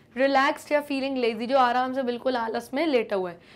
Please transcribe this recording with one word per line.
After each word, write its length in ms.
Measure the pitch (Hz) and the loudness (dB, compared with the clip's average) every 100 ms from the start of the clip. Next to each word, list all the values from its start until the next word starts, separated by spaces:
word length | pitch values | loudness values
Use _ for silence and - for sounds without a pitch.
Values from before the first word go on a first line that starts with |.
| _ 240 | _ 0
रिलैक्स्ड 560 | 277 277 285 294 - | 2 4 2 0 0
या 80 | 294 | -2
फीलिंग 360 | 294 269 269 262 | 0 -4 -2 0
लेजी, 300 | 233 220 240 | -2 -2 0
जो 120 | 269 | 4
आराम 360 | 240 247 254 | 4 2 0
से 80 | 262 | -2
बिल्कुल 340 | 247 240 262 247 | -2 -2 -2 -2
आलस 340 | 226 233 233 | -2 -6 -4
में 120 | 269 330 | -2 2
लेटा 300 | 247 220 196 | 0 0 -2
हुआ 140 | 180 | -4
है। 100 | 170 - | -8 -18